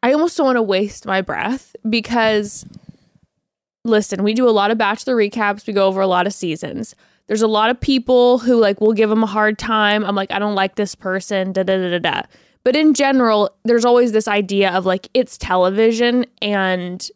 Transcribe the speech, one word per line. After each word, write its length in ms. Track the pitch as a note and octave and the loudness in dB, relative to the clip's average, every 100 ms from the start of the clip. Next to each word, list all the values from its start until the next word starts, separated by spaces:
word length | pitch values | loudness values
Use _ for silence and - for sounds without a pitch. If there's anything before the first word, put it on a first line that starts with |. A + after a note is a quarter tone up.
I 80 | A#3+ | 2
almost 220 | D4+ E4+ - | 2 0 0
don't 80 | C#4 | 0
wanna 160 | B3 | 0
waste 440 | A3 C#4 G3+ - G3+ | 0 0 -2 -8 -4
my 160 | F#3+ | -4
breath 540 | F#3+ - G3 C4 - - A3+ | -4 -6 -4 -6 -10 -10 -4
because, 760 | A3+ A3 A#3+ A3 G#3+ G3+ - - - - - _ _ _ _ _ _ _ _ A#3 | -4 -2 0 0 0 -4 -10 -12 -20 -20 -20 _ _ _ _ _ _ _ _ 0
listen, 380 | G#3+ G#3 F#3+ | 0 0 -2
we 100 | G#3 | -2
do 140 | A3 B3 | 2 2
a 40 | |
lot 200 | A3 G3+ | 4 2
of 60 | A3 | 0
Bachelor 380 | G#3 A3 - A#3+ | 0 -2 -2 0
recaps. 500 | G#3 A#3 G#3 G#3 - | 0 0 -4 -4 -4
We 80 | |
go 140 | G3 F#3+ | 0 0
over 140 | F#3+ | 2
a 60 | F#3+ | 0
lot 200 | F3+ F3+ | 0 0
of 60 | |
seasons. 640 | G3+ F3+ D#3 D3+ - - - _ _ _ | -4 -6 -6 -8 -10 -12 -14 _ _ _
There's 140 | G#3 | -2
a 60 | A3 | 0
lot 220 | G#3+ A3 | 2 0
of 100 | B3 | 0
people 600 | - C4 A#3+ B3+ B3 B3 | 0 -2 2 4 4 2
who, 160 | A#3+ A#3+ | 2 4
like, 220 | G#3 G3+ | 2 2
will 120 | G#3+ | 0
give 160 | G#3+ A3 | 2 2
him 140 | G#3+ | 2
a 40 | A3 | 0
hard 300 | G#3 G#3+ G#3+ | 0 0 -2
time. 460 | - A3 G#3 G#3+ | -4 0 2 0
I'm 120 | G3 G3+ | -2 -4
like, 160 | G3 | -4
"I 80 | G3 | -4
don't 160 | G#3 G3 | -4 -2
like 200 | F#3+ - | -2 -4
this 200 | G3+ - | -6 -6
person, 580 | F#3+ F#3+ - G3 F#3+ | -6 -6 -4 -4 -4
da, 100 | F#3+ | -4
da, 140 | F#3+ F#3+ | -2 -2
da, 140 | F3+ | -2
da, 80 | F3 | -2
da." 220 | E3 - - _ _ _ | -2 -4 -8 _ _ _
But 120 | B3 C4+ | -2 2
in 180 | D#4 | 2
general, 600 | C4 C#4 C4+ A#3+ G#3+ G#3 _ | 4 2 2 2 2 0 _
there's 220 | A3+ A#3+ A#3+ | 0 2 4
always 260 | B3 B3 | 4 4
this 160 | A3 A3 | 0 0
idea 440 | G#3 F#3+ G3 G3 | -2 0 0 2
of, 140 | F3+ F#3 | 2 0
like, 220 | F#3 - | -2 -2
it's 240 | C4 A#3+ - | -2 -2 -6
television 880 | - F#3 F#3 G3 A3+ A3+ A#3+ B3 A#3+ _ | -2 2 2 2 2 2 0 0 -4 _
and 680 | G#3 G3+ F#3+ F#3 F3 F3+ - | -4 -2 -2 -2 -6 -10 -14